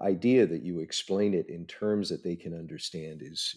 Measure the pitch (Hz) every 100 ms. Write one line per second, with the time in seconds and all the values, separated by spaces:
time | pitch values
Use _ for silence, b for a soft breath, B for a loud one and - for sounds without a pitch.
0 | 101 90 117 131 101 82 78 85 78 -
1 | - 98 104 92 78 85 85 - 107 104
2 | 90 85 90 85 85 82 80 78 - 85
3 | 78 78 73 80 -